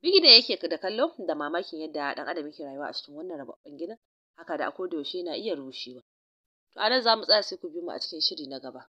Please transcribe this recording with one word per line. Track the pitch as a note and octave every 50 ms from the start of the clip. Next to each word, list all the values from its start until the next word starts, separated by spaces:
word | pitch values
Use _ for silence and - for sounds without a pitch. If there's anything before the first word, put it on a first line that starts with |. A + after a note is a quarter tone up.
Bigi | - E4+ G4 F#4+
da | E4 D4
yake | A#3 A#3 A#3 - G#3 - - E3
da | E3 D#3
kallo | - F#3 G#3+ A3+ C#4 E4 - - G3
da | E3 D#3
mamakin | D3 D3 D3 D#3+ F3 F#3 - - D#3
yadda | D#3 D#3 D3+ D3+ C#3+ C#3+ B2+
ɗan | - D3 C#3
adam | D3 E3 D3
yake | D3+ D3+ - D3+
rayuwa | C#3 C3+ C#3 C#3+ -
a |
cikin | - - - - C#3+
wannan | D3 E3 F#3 E3+ C#3+
rababben | C3+ - - _ _ D3 C#3+ C#3
gidan, | E3 F3+ A3+ _ _ _ _ _ _ _ _
haka | - E3+ - E3+
da | D3 C3+ C3
a |
koda | - - F#3 F3 E3+
yaushe | D#3 C#3+ - - F3+
yana | F3 E3+ D3
iya | A2 - A3 F3
rushewa. | C#3+ C3+ C3 B2+ - - B2 B2+ B2 _ _ _ _ _ _ _ _ _ _ _ _ _ _
To | _ -
a | - A3
nan | B3 C4
za | A3+ A#3 A3+
mu | A3 G3+
tsaya, | - G#3+ G#3+
sai | G3 - F#3+ F3+
ku | - F3
bi | D3+ E3+
mu | E3+ F3
a | F#2+ -
cikin | - - - D#3
shiri | D3+ - F#3+ - D3 C3+
na | C#3 C3
gaba. | C3 C3 B2+ B2+ -